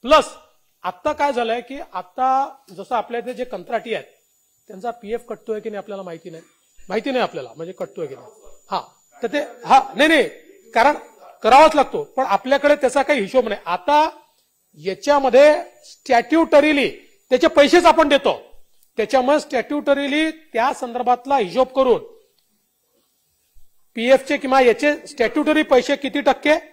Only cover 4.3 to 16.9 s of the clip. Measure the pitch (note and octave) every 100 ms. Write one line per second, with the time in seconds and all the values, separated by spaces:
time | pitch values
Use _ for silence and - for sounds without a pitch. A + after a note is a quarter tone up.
4.3 | _ _ _ _ F#3+ A#3 A#3 G3+ A3+ A#3
5.3 | G#3+ - G#3+ G#3+ G#3 F#3+ G3 F#3 E3 F3
6.3 | E3 _ _ _ _ - G3+ C#4 B3+ G3
7.3 | A#3 - - E3 F#3 F3+ - D3+ C3+ -
8.3 | _ - - _ F#3 - _ _ - A#3+
9.3 | D4 D4 - - B3+ - F#3 D4+ D#4+ F3+
10.3 | - _ - _ - C4 D4 - _ -
11.3 | - G#3+ C4 D#4 D4+ C4 E3 D3 - C4
12.3 | G3 B3+ C#4 C#4+ D4 C4+ C#4 C4+ C#4+ G3
13.3 | C4 A3 G3+ - F3+ - D4 D#4 - _
14.3 | _ _ _ _ D3 D#3+ F#3+ - C#4+ C4
15.3 | A#3+ D4 D4+ - _ - - - A#3+ A#3
16.3 | D#4+ D#4+ D4 D4 D4 G#3+